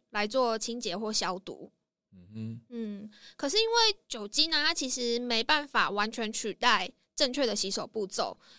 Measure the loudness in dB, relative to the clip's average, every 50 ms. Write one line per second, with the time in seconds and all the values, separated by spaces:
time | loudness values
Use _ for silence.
0 | _ _ -2 -2 -2 2 2 2 2 2 2 0 -2 -6 -6 -6 -4 -4 -4 -4
1 | -2 -2 0 0 0 0 -2 -4 -6 -10 -12 -12 -14 -18 _ _ _ _ _ _
2 | _ _ -20 -20 -20 -14 -10 -8 -8 -6 -8 -10 -12 _ -10 -8 -8 -8 -8 -10
3 | -12 -14 -16 -20 -20 -20 -8 -6 -4 0 2 2 4 4 4 4 4 4 2 -2
4 | _ -12 -10 -8 -8 -2 0 0 2 2 2 2 2 2 0 0 -2 -2 -2 -2
5 | 0 0 -2 -2 0 0 0 2 2 4 2 2 2 0 2 2 2 2 2 0
6 | 0 0 -2 -4 -4 -4 -4 -4 -4 -6 -2 2 4 4 4 4 2 -4 -10 _
7 | _ _ _ 0 0 2 2 2 0 2 2 0 -2 -2 -2 -4 -6 -6 -4 -4
8 | -4 -2 -2 -2 -2 -2 -4 -8 _ -20 -20